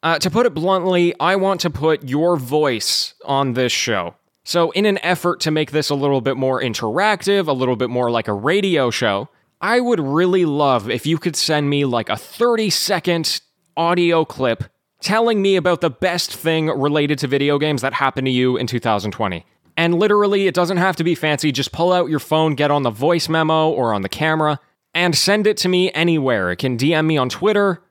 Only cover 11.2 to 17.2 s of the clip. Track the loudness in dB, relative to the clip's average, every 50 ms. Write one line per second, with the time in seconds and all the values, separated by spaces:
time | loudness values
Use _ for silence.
11.2 | -2 -4 -4 -2 -2 0 0 0 0 0 0 0 0 0 0 -2 -2 -2 -4 -6
12.2 | -6 -16 -6 -2 0 0 2 0 0 -2 -2 -2 -2 -2 -2 -2 0 0 -2 0
13.2 | 0 -4 -6 -6 _ _ _ _ _ _ _ -2 0 0 2 2 2 2 2 2
14.2 | 0 -2 -4 -2 0 0 0 -2 -6 -14 _ _ _ _ _ _ -6 -2 0 2
15.2 | 2 2 2 2 2 2 2 2 2 0 0 0 0 -4 -4 _ -2 -2 -2 -2
16.2 | -6 -6 -8 -6 -2 -2 0 0 0 -2 -2 0 -2 0 0 0 0 0 -2 -2